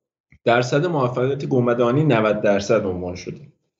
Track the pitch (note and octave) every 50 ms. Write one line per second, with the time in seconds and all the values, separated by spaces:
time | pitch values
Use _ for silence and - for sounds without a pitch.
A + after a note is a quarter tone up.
0 | _ _ _ _ _ _ - - - A#2+ A#2 B2 B2 B2 D3+ D3 E3+ F3+ E3 C#3+
1 | B2+ A#2+ B2+ B2+ B2+ C3+ C#3 C#3+ D#3+ D3 C#3 B2 A#2+ A#2+ A#2 B2 B2 A#2 B2+ D3+
2 | D#3+ D3 A#2+ A2 G#2+ G#2+ G#2 - - G#2 G2+ F#2+ - - A2+ G#2 G2+ F#2+ F2+ F2+
3 | F2+ F2+ F2+ - - F#2 E2 - - - _ _ _ _ _ _